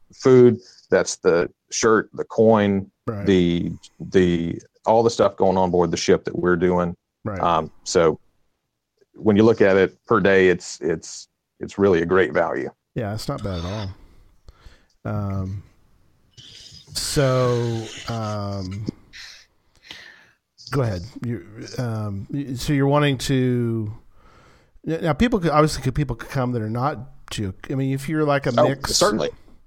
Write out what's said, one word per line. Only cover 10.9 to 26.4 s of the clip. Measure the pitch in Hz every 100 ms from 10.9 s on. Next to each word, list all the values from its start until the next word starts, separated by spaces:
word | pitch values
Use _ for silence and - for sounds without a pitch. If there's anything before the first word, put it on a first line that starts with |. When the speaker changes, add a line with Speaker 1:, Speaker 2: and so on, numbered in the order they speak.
| 82 - - - _ _ -
Speaker 1:
it's | 87 -
really | 101 85
a | 85
great | 92 87
value. | 80 82 65 64 - _
Speaker 2:
Yeah, | - 104
it's | 107 -
not | 139
bad | 104 90
at |
all. | 87 107 101 - - - _ _ - - - - _ _ 110
Um, | 104 101 98 95 101 - _ _ _ _ _ _ - - - - - -
so, | - - 151 135 127 123 120 120 113 110 - -
um, | 117 107 104 101 98 92 98 110 - _ - - - _ _ _ _ - - - - _ _ _ _ -
go | 135
ahead. | 120 90 87 -
You, | 117 117 - 107 131 -
um, | 123 110 107 98 117
y-, | 143 143
so | 127 -
you're | 143 139
wanting | 147 147 131
to, | - 135 127 123 117 113 107 110 - - - _ - _ _ _ -
n-, | 165
now | 175
people | 143 240 226
could, | 165
obviously | 151 156 -
could, | 131
people | 139 139 120
could | -
come | 139